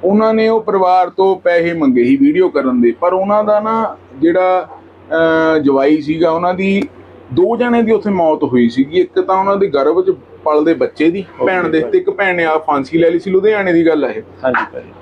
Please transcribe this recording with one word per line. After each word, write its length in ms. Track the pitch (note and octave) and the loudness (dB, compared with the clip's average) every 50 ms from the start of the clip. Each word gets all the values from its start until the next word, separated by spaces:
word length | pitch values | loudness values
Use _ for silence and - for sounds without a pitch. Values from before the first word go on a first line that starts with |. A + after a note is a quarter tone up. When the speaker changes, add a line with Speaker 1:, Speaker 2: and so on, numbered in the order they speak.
| D#3+ | 0
Speaker 1:
ਉਹਨਾਂ 300 | F3+ G3+ G#3+ A3 A3 A3 | 2 2 2 2 2 2
ਨੇ 160 | A3 A3 A3 | 2 2 2
ਉਹ 120 | A3+ A3+ | 0 0
ਪਰਿਵਾਰ 480 | A3 G#3+ G3+ G3 F#3 F3+ F#3 F#3 F3+ F3 | -2 -2 -2 0 2 2 2 2 0 0
ਤੋਂ 260 | E3+ - F#3+ F#3+ F#3+ | 0 0 0 0 0
ਪੈਸੇ 380 | F3+ _ F3+ E3+ E3+ E3 E3+ E3+ | 0 _ 0 0 2 0 0 -2
ਮੰਗੇ 320 | E3 D3+ C3+ B2 B2 A#2+ | 0 0 2 2 2 2
ਸੀ 100 | A#2+ C#3 | 2 2
ਵੀਡੀਓ 340 | C#3 C#3 C#3+ D3+ F3+ F#3 E3+ | 4 4 2 4 2 2 2
ਕਰਨ 320 | - D3 C3 C3 B2+ B2 | 0 0 -2 0 0 2
ਦੇ, 120 | A#2 A#2 A#2 - | 2 0 0 0
ਪਰ 120 | E3+ F3 F#3 | -2 -2 0
ਉਹਨਾਂ 300 | F#3+ F#3+ G3+ G#3 G#3+ G#3+ | 0 0 0 0 0 2
ਦਾ 160 | G#3 G#3 G#3 | 0 0 0
ਨਾ 380 | G#3+ A3 A3+ A3+ A3 - - - - - - C3+ | 0 -2 -4 -2 -4 -6 -8 -12 -20 -20 -8 -2
ਜਿਹੜਾ, 480 | C#3 E3 E3+ F3+ F#3 F#3 F#3 F#3 D#3+ D#3 - - - - - - - - | 0 0 2 2 2 2 0 0 -2 -6 -16 -20 -20 -20 -20 -20 -12 -6
ਅਹ, 480 | D3+ E3 E3 E3 D#3+ D#3+ D#3+ D#3+ D#3+ D#3 | -2 0 0 2 2 0 0 2 0 2
ਜਵਾਈ 420 | C#3+ C#3 C3+ C3+ C3+ C#3+ D#3 D#3 | 2 2 2 2 2 2 2 0
ਸੀਗਾ, 300 | C#3 D3 D#3+ D#3+ E3+ E3 | 0 -4 -2 0 0 0
ਉਹਨਾਂ 220 | D#3+ E3+ F3 F3 F#3 | 0 0 -2 -4 -2
ਦੀ 300 | F3+ F#3+ G3 G3 G3+ - - - - - - - - - - B2+ | -2 -2 -2 -2 -2 -4 -6 -12 -20 -20 -20 -20 -20 -16 -6 -2
ਦੋ 240 | D#3 F3+ G3+ A#3 A3+ | 0 0 0 0 -2
ਜਣੇ 240 | B3 A#3+ A#3+ A#3 | 0 0 0 0
ਦੀ 100 | A#3 A3 | 2 2
ਉੱਥੇ 180 | A3+ G#3 G#3 G#3+ | 0 0 0 -2
ਮੌਤ 340 | G3+ F#3 E3+ D#3+ D3+ D3+ D3+ | -2 0 0 0 0 0 -2
ਹੋਈ 260 | B2 B2 B2 A#2+ A#2 | 0 2 2 2 2
ਸੀਗੀ। 320 | A#2 B2+ C3+ C#3+ D#3+ F3+ | 2 -2 -4 0 0 -2
ਇੱਕ 180 | F3+ F3+ - F#3 | -2 0 -2 -4
ਤਾਂ 180 | F#3 - F#3+ F#3+ | -2 0 -2 -2
ਉਹਨਾਂ 200 | F#3+ G3 G3+ G3 | 0 0 0 0
ਦੇ 100 | G3 G3 | -2 -2
ਗਰਭ 340 | C#3 C#3 C3+ D3 E3+ F3+ F#3 | 0 0 0 2 0 0 0
'ਚ 60 | F#3+ F#3 - - - - - - | -2 -2 -4 -8 -20 -20 -8 -4
ਪਲਦੇ 300 | D#3 D3+ D3+ D#3 E3 E3 | 0 0 2 2 0 0
ਬੱਚੇ 360 | C3 A#2+ - - - D3+ E3 | 0 -2 -6 -2 0 0 0
ਦੀ, 160 | E3+ G3 F#3 - - - | 0 -2 -10 -12 -8 -4
Speaker 2:
ਓਕੇ 40 | B2+ | -2
Speaker 1:
ਭੈਣ 240 | - F#3 F3+ F3 - | -2 -2 -2 -2 -2
ਦੇ, 100 | D#3+ D#3+ | -2 -2
Speaker 2:
ਭਾਈ। 120 | - - | -2 0
Speaker 1:
ਤੇ 60 | G3+ F#3 | -2 -2
ਇੱਕ 120 | F3+ F#3+ | 0 -2
ਭੈਣ 260 | G3 - G3+ F#3+ F3+ | -4 -2 -2 -2 -2
ਨੇ 100 | F3 E3 | -2 0
ਆ 120 | D#3+ D#3 D#3 | 0 0 -2
ਫਾਂਸੀ 400 | - - D3 C#3 C3+ - D#3+ E3 | -2 -2 -2 -2 -4 -2 -2 0
ਲੈ 120 | E3+ E3 | 0 2
ਲਈ 100 | E3+ E3+ | 0 0
ਸੀ, 120 | E3+ G3 | -4 0
ਲੁਧਿਆਣੇ 420 | F#3 F#3 G3 G#3+ G#3+ G#3 G3 F#3 E3+ | -2 2 2 2 0 0 0 0 0
ਦੀ 140 | E3 E3+ E3 | 2 2 2
ਗੱਲ 180 | D#3+ D3+ C#3 | 2 0 -2
ਆ 20 | A#2+ | -4
ਇਹ। 140 | G#2+ A2 G#2 - - - - | -6 -8 -12 -14 -20 -6 -4
Speaker 2:
ਹਾਂਜੀ 220 | C3 B2 - - - - | -2 -2 -2 -6 -6 -12
ਭਾਈ। 80 | B2 - - - - | -16 -16 -16 -20 -20